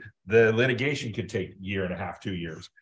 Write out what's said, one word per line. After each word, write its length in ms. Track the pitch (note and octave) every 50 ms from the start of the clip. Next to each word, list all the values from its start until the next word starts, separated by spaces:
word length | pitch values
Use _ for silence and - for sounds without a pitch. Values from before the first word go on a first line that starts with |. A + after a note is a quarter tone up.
| - - _ _ -
the 260 | F#2+ G#2+ A#2 A2+ A2
litigation 600 | A2 A2+ B2+ B2+ B2 A2 C3 D3 D3 C3+ C3+ A#2
could 160 | G2+ A#2+ G2 -
take 220 | - G2+ F#2 -
a 60 | - -
year 240 | F#2+ F#2+ G2+ F#2+ F#2+
and 80 | F2+
a 40 | F2+
half, 240 | F2 F#2 F2 - -
two 140 | - G#2+ F#2
years 360 | F2 E2+ E2 D#2 - - - _ _